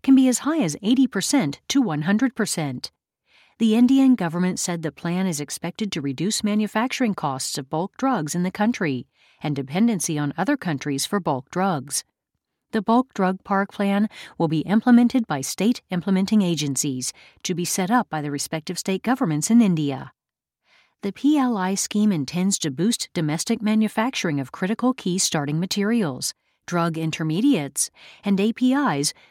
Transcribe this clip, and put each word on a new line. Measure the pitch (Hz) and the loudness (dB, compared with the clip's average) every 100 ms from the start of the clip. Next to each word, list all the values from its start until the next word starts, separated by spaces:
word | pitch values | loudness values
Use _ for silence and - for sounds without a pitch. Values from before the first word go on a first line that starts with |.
can | - 269 | 4 6
be | 262 | 6
as | 247 | 2
high | 262 320 | 0 0
as | 190 143 | 0 -2
eighty | 190 254 262 | 0 2 2
percent | - 170 285 156 143 _ | 0 0 0 0 -4 _
to | 277 | 0
one | 226 147 | 0 0
hundred | 156 208 262 - | 0 2 0 0
percent. | 208 - 151 127 - - _ _ _ _ _ _ | -4 -2 -4 -6 -10 -18 _ _ _ _ _ _
The | 226 214 | 2 6
Indian | 247 269 269 247 | 6 6 6 4
government | 175 170 180 180 | 2 0 0 0
said | - 175 | -4 -4
the | 160 | -4
plan | - 175 180 190 | -6 -4 -2 -2
is | 151 | -2
expected | 143 - 170 - 214 | -6 -8 -10 -6 -6
to | 170 | -4
reduce | 139 135 170 220 | -4 -4 -2 -2
manufacturing | 214 208 208 214 247 - 240 | 0 0 0 0 -2 0 -2
costs | 190 147 131 - - | 0 -4 -4 -6 -8
of | 135 | -6
bulk | 156 190 - | -4 -4 -4
drugs | 269 240 156 175 | -2 -2 -2 -2
in | |
the | 180 | -4
country | - 214 240 170 127 123 _ _ _ | 0 -2 0 -2 -2 -8 _ _ _
and | 156 143 | -6 -4
dependency | 131 160 233 214 - 151 | -4 0 0 0 -2 -2
on | 147 143 | -2 -2
other | 196 294 | -2 -2
countries | 185 143 - 139 - | -2 -4 -4 -4 -2
for | 160 | -2
bulk | 165 135 - | -2 -4 -4
drugs. | 180 196 160 139 - - _ _ _ _ _ _ | -2 -2 -2 -4 -8 -10 _ _ _ _ _ _
The | 226 | -4
bulk | 196 233 254 | 2 2 2
drug | - 185 190 - | 0 -2 -2 -2
park | 196 196 | -2 -2
plan | - 202 196 214 - - - | -2 0 2 0 -4 -20 -2
will | 170 | 0
be | 156 | 0
implemented | - 208 254 240 240 262 226 | 2 2 6 6 6 2 -2
by | 147 | -4
state | 131 - 196 247 _ | -6 -2 0 0 _
implementing | 180 165 190 190 214 | -4 0 0 4 2
agencies | 185 165 147 131 151 127 127 - - _ | 2 0 -2 -2 -4 -4 -6 -10 -20 _
to | - 180 | -6 -4
be | |
set | 175 - 180 | -2 -2 2
up | 240 214 | 2 0
by | 156 | -4
the | 147 | -4
respective | 143 - 160 - 180 | -4 -4 -6 -6 -8
state | - 190 | -4 -4
governments | - 247 175 151 - | -2 0 0 0 4
in | 233 | 6
India. | 214 165 147 135 135 _ _ _ _ _ _ _ _ _ | 6 4 0 -4 -10 _ _ _ _ _ _ _ _ _
The | 196 | -10
P | 190 277 302 | -2 2 2
L | 254 220 | 2 0
I | 185 196 | 0 -2
scheme | - 208 214 | -2 0 2
intends | 180 131 175 185 196 | 2 -2 -2 0 0
to | 160 | -4
boost | 131 190 233 - | -2 -2 -2 -4
domestic | - 156 156 - 226 | -4 -2 -2 -2 -2
manufacturing | 208 220 214 - 226 - 180 143 | 0 2 0 0 -2 -2 -2 -2
of | 135 | -4
critical | - 185 220 247 | -6 -4 -2 -2
key | 254 - 180 | -2 -2 -2
starting | - 165 139 151 | 0 -2 -2 -2
materials, | 185 - 202 233 180 127 - - _ _ - | -2 -2 0 0 -2 -4 -8 -10 _ _ -4
drug | 175 170 160 | 0 0 0
intermediates, | 160 151 156 160 277 233 139 - - - - - | -4 -2 -2 2 2 2 0 -4 -6 -8 -20 -8
and | - 196 | -2 2
A | 208 | 2
P | 226 254 | 2 2
Is | 262 277 147 147 - _ | 2 2 0 -2 -6 _